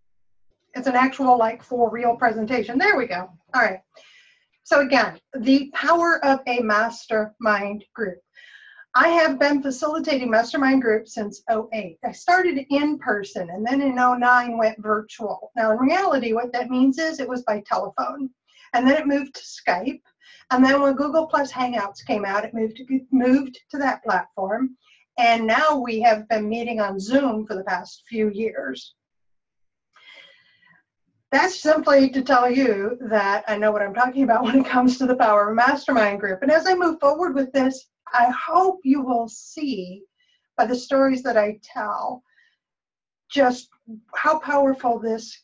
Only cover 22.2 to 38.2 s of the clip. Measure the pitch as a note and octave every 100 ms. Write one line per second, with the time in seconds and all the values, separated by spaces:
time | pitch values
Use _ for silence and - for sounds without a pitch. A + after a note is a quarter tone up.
22.2 | G3 G3+ A3 A3+ A3 - C4 C4 - C4
23.2 | B3 C4+ C4+ - _ D4 C4+ B3+ A3+ F#3
24.2 | - - F#3+ A3 C4 - _ _ _ -
25.2 | A#3 A3+ A3 A#3 D#4 D4 A#3+ A3 A#3 G#3+
26.2 | G#3+ A3 G#3+ A3+ A#3+ A3 G3+ G3 G3 C4
27.2 | C4+ A3 G#3+ F#3+ G3 F#3 G3 - _ A3+
28.2 | G#3+ G3 A3 C4 C#4 B3+ - _ _ _
29.2 | _ _ _ _ _ _ _ _ - -
30.2 | - _ _ _ _ _ _ _ _ _
31.2 | _ C4+ F4+ - D4+ D#4 D#4 C#4 C4+ C4+
32.2 | B3+ B3+ B3 B3 B3+ G3+ G3+ B3 A#3+ G#3+
33.2 | G3 G#3 A3 G#3 G#3+ G#3 G3+ G3+ B3+ C4
34.2 | C4 A3+ A3+ C4+ C4 B3+ B3 B3 B3+ B3+
35.2 | A3+ G#3 G#3 A3+ B3 C#4+ - C4 G#3 G3+
36.2 | G3+ F#3 C4+ D#4 F4 F#4 F4 - C#4+ D4+
37.2 | F4 C4+ C4 C#4 C4 C4 - _ - B3